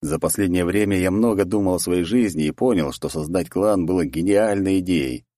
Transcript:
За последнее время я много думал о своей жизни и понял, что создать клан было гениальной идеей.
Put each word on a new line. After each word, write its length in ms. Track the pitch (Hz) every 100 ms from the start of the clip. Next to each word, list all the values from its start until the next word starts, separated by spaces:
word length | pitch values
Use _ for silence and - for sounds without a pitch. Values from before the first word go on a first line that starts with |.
За 180 | - 80
последнее 440 | 82 - 98 90
время 340 | 87 95 104 98
я 140 | 92
много 320 | 95 117 101
думал 320 | 92 107 98 90
о 40 |
своей 240 | - 90
жизни 420 | 82 120 110 80 76
и 60 |
понял, 400 | 76 127 101 73
что 180 | 65 73
создать 400 | 80 76 90 82
клан 360 | - 104 101 82
было 200 | 90 82
гениальной 760 | 78 87 101 110 101 95 95
идеей. 460 | 90 85 67 64 _